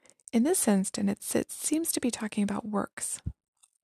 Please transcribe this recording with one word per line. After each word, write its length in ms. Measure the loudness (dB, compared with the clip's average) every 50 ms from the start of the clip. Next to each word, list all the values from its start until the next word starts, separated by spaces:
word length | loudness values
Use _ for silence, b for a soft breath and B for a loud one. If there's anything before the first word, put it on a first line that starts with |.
| b b b b b 0 2
In 100 | 4 4
this 240 | 4 4 4 4 4
instance, 680 | 4 4 2 0 -2 -2 0 0 0 -2 -6 -2 -2
it 180 | -2 -2 -2 -6
seems 400 | -6 -2 0 0 0 0 0 -2
to 80 | 0
be 100 | 0 0
talking 320 | -2 -2 -6 -4 -2 0 0
about 240 | 0 0 -4 -4 -2
works. 540 | -2 -2 -2 -2 _ -8 -8 -8 -8 -8 -8 -10 -10 -10 _ _ _ _ _ _ _ _